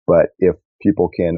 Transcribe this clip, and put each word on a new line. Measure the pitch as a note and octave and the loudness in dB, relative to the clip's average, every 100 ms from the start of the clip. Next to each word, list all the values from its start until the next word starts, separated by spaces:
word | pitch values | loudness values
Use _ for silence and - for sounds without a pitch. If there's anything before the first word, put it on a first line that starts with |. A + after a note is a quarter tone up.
| - | 0
But | E2 D2+ - | 0 0 0
if | F#2 E2 _ _ | -2 -2 _ _
people | G2+ - F2+ - | -4 -2 -4 -2
can | F2 | -4